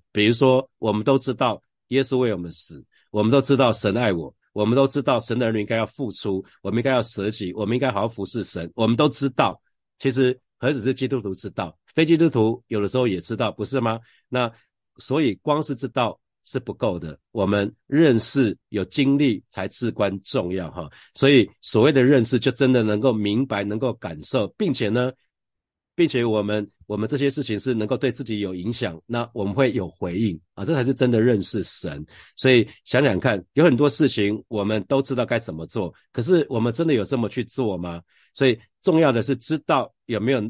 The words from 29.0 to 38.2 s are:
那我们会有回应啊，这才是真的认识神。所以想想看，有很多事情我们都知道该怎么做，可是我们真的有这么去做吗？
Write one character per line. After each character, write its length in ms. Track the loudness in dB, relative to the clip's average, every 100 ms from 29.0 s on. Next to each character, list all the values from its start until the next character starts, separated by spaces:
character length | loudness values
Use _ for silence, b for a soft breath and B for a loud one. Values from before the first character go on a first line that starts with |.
| -8
那 220 | -6 -6
我 100 | -6
们 80 | -4
会 200 | 0 0
有 160 | 0 -6
回 280 | -8 -6 -2
应 220 | -2 -4 _
啊， 100 | -10
这 100 | -2
才 80 | 0
是 120 | 0
真 160 | 0 2
的 100 | 4
认 220 | 4 2
识 200 | -2 -6
神。 420 | -6 -8 -8 -10 -14 B B 0
所 140 | 4
以 160 | 4 4 B
想 180 | -2 2
想 180 | 2 2
看， 220 | 0 -2 -4
有 120 | 2
很 120 | 4 4
多 120 | 2
事 200 | 2 0
情 340 | 2 -2 -2 -6
我 160 | -4
们 180 | -2 -2
都 180 | -2 -2
知 120 | -2
道 120 | -4 -2
该 120 | -2
怎 160 | -4
么 120 | -12 -8
做， 260 | -6 -8 b b
可 120 | -6
是 240 | 2 2 2
我 100 | 0
们 140 | -2
真 140 | 0 0
的 80 |
有 100 | 0
这 140 | 0 -2
么 100 | -4
去 160 | -4
做 320 | -8 -4 -4 -4
吗？ 240 | -8 -10 -16 _